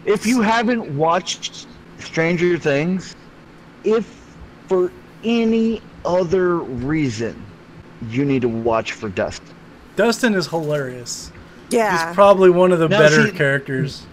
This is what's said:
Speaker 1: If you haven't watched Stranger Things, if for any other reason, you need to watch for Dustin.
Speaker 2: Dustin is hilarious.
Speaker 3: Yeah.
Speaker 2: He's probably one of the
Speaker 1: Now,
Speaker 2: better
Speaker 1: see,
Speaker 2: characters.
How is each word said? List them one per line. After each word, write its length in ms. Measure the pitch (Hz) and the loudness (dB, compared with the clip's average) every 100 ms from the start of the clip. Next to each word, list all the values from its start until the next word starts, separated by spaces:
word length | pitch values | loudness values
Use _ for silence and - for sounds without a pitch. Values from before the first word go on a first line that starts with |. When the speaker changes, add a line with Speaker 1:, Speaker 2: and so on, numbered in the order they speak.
Speaker 1:
If 220 | - 208 214 | 0 0 2
you 140 | 247 | 0
haven't 500 | 208 226 226 240 196 139 | 2 0 0 -2 -4 -2
watched 720 | 160 175 180 - - - - - - - | 0 0 -2 -10 -12 -14 -20 -20 -20 -20
Stranger 580 | - - 165 175 175 170 | -8 -2 -2 0 0 0
Things, 560 | 156 139 165 190 - - - - - - - - | 0 0 0 -4 -8 -20 -20 -20 -20 -20 -20 -6
if 200 | - 220 - - - - - - - | 0 0 -2 -16 -20 -20 -20 -20 -2
for 220 | 185 180 - - - | 0 0 -4 -20 -8
any 580 | 208 233 226 226 226 220 - - | -2 0 2 2 0 -4 -10 -10
other 520 | 165 180 180 185 180 175 | -2 0 2 0 2 0
reason, 840 | 113 123 127 160 139 110 113 78 - - - - - - 117 | -4 -8 -4 -2 -2 -2 -8 -8 -18 -20 -20 -20 -20 -14 -6
you 160 | 120 | -2
need 180 | 143 135 | 0 0
to 60 | 120 | 0
watch 420 | 113 117 113 110 | -2 0 -2 -4
for 160 | - 110 | -10 -8
Dustin. 460 | 95 95 - - - - - - | -6 -6 -8 -18 -20 -20 -20 -10
Speaker 2:
Dustin 400 | - 220 226 240 | -2 0 0 0
is 140 | 196 160 | 0 -2
hilarious. 840 | 165 151 151 131 123 120 - - - - - - | -6 -4 -4 -6 -10 -14 -14 -16 -20 -20 -20 -4
Speaker 3:
Yeah. 360 | 240 214 175 165 | 0 0 0 -2
Speaker 2:
He's 60 | |
probably 360 | 175 202 190 185 | 4 6 8 6
one 220 | 175 180 | 6 4
of 80 | 175 | 4
the 80 | 160 | 2
Speaker 1:
Now, 100 | 202 | 4
Speaker 2:
better 280 | 151 151 139 | 4 4 2
Speaker 1:
see, 40 | |
Speaker 2:
characters. 720 | - 143 139 139 131 143 - - | 0 0 0 -4 -4 -4 -8 -18